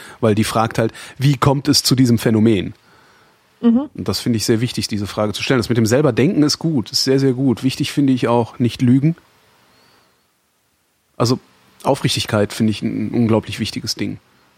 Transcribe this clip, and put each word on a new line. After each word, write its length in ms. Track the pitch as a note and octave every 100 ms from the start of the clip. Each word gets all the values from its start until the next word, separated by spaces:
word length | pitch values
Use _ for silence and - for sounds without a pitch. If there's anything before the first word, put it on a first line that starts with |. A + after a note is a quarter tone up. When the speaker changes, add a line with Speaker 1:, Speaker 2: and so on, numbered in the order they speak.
| - -
Speaker 1:
Weil 140 | A2
die 100 | G#2+
fragt 360 | G#2+ A2+ A2+ -
halt, 140 | A2+ - - -
„Wie 180 | C3+ C3+
kommt 300 | C#3+ C#3 D3
es 160 | C3+
zu 100 | -
diesem 240 | B2+ B2 A2+
Phänomen?“ 560 | B2 A2 A2+ G2 F2+ - _ _ _ _ _ _ _ _
Speaker 2:
Mhm. 280 | A#3 A#3+ D4+
Speaker 1:
Und 140 | - G#2+
das 120 | -
finde 180 | - A2+
ich 80 | -
sehr 160 | A2
wichtig, 260 | B2 - -
diese 180 | G#2 G2+
Frage 280 | - G#2+
zu 100 | -
stellen. 160 | - B2+
Das 100 | G2+
mit 80 | A#2+
dem 80 | G#2+
selber 260 | B2+ D3+
Denken 300 | A2+ C#3+ D3+
ist 160 | D3 -
gut, 340 | E3 C#3 -
ist 120 | -
sehr, 160 | C3 C3+
sehr 140 | C3+
gut. 280 | B2 C#3 A2
Wichtig 280 | B2+ - C#3+
finde 220 | D3+ C#3
ich 140 | B2+ A#2
auch, 300 | A#2+ A2+ -
nicht 240 | A#2+ -
lügen. 340 | B2+ C3 D#3 - _ _ _ _ _ _ _ _ _ _ _ _ _ _ _ _ _ _ _ -
Also, 220 | A#2 B2+ - _ _ _
Aufrichtigkeit 680 | B2+ C#3+ C#3 A2+ - G#2+ G#2
finde 180 | - A2
ich 100 | G#2+
ein, 260 | A2+ G#2+ G#2+
ein 40 |
unglaublich 460 | A#2 A2+ A2 - -
wichtiges 360 | G#2+ - A2+ -
Ding. 220 | G2+ G#2+ _ _ _